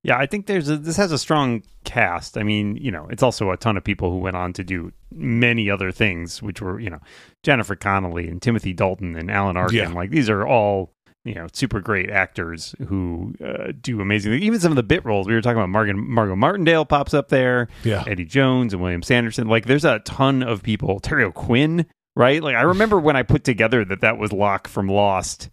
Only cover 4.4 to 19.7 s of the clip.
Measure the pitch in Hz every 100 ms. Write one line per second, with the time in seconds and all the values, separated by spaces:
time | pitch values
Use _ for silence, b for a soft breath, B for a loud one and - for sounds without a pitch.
4.4 | 90 90 87 92 87 - - 165 143 117
5.4 | 120 117 101 98 95 92 110 85 85 -
6.4 | 104 - 95 101 110 78 B B B B
7.4 | 156 135 101 98 101 98 92 85 85 87
8.4 | 123 113 98 87 98 90 90 82 87 101
9.4 | 98 90 90 113 87 87 95 156 110 101
10.4 | 123 127 104 98 92 _ _ _ 120 95
11.4 | 82 - 127 107 90 101 92 101 92 -
12.4 | 82 82 - - - 98 87 85 92 -
13.4 | - - - 143 131 113 98 107 101 123
14.4 | 214 226 170 139 107 165 117 101 95 113
15.4 | 120 113 92 101 104 101 135 117 104 92
16.4 | 143 202 165 160 147 147 143 147 - 139
17.4 | 127 123 120 - 117 101 - 95 82 135
18.4 | 131 127 120 95 90 87 - 123 117 110
19.4 | 110 113 107